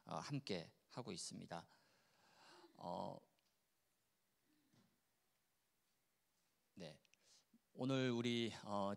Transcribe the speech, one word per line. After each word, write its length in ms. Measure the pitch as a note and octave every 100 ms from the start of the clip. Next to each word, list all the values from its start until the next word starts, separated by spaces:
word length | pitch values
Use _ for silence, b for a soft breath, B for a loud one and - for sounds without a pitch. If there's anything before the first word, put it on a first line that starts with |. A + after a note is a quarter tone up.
| -
어, 100 | D#2+
함께하고 960 | - C#3+ - F#2 D#2+ - _ - A2
있습니다. 520 | F2+ - F#2+ F2+ E2+ - b b b b b b b b b b -
어, 420 | F2+ F2+ F#2+ F2 - _ _ _ _ _ _ _ _ _ _ _ _ D4+ _ - _ _ _ _ _ _ _ _ _ _ _ _ _ _ _ _ _ _ _ -
네. 240 | D#2+ C#2 _ - b b _ - _
오늘 380 | - B2+ C3+ C3
우리, 400 | A#2 A#2+ A#2 A2+ -
어, 280 | G#2 G2+ G2